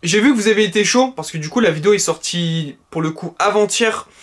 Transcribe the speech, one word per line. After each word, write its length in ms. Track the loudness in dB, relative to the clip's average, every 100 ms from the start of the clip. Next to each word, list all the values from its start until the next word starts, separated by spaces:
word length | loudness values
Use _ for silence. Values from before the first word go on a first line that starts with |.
J'ai 160 | 0 2
vu 120 | 4
que 40 | 2
vous 120 | 2
avez 160 | 2
été 200 | 2 2
chaud, 280 | 2 2 2
parce 160 | -2 -10
que 80 | -8
du 100 | -4
coup 120 | 0
la 100 | 0
vidéo 220 | 2 2
est 60 | 2
sortie 760 | 2 -4 -4 -4 -2 -4 -6 -10 _
pour 120 | -4
le 100 | -4
coup 240 | -4 -12 -2
avant-hier, 680 | 0 2 0 2 0 -2 -10 _